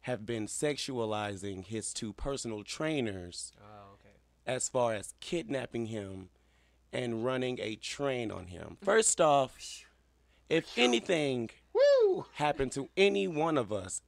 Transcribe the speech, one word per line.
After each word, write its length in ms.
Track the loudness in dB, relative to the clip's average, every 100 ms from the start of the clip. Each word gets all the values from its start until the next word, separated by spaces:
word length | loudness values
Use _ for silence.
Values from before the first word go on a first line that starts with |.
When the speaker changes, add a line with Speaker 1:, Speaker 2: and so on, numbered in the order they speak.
Speaker 1:
have 220 | -6 -6
been 220 | -4 -4 -4
sexualizing 1160 | -2 -2 -2 -4 -2 -2 -2 -4 -6 -8 -8
his 280 | -6 -6 -6
two 200 | -6 -8
personal 500 | -6 -6 -4 -6 -8
trainers 880 | -8 -4 -2 0 -2 -4 -10 -12 -14 _
Speaker 2:
Oh, 340 | -20 -20 -20
okay. 200 | -20 _ _ _ _ -6
Speaker 1:
as 220 | -4 -2
far 260 | 2 2
as 200 | 0 -6 -14
kidnapping 680 | -4 -4 -2 -4 -4 -4 -4
him 420 | -6 -8 -10 -14 _ _ _ _ _ _
and 320 | -6 -4 -2
running 340 | -2 0 -2 -4
a 140 | -6 -6
train 540 | -10 -4 -2 -2 -4
on 180 | -6 -10
him. 280 | -12 -12 -6
First 380 | 2 4 4 6
off, 380 | 6 8 4 -2 -14 -14 -18 _ _ _ _ _ _
if 280 | 0 0 2
anything 720 | 4 4 2 0 2 0 -4 -8 _
Speaker 3:
Woo! 540 | 4 6 8 6 2 -4
Speaker 1:
happened 360 | -2 0 2 -2
to 180 | -2 -6 4
any 300 | 4 4 -2
one 320 | 0 2 2
of 140 | 0
us 280 | -4 -6 -10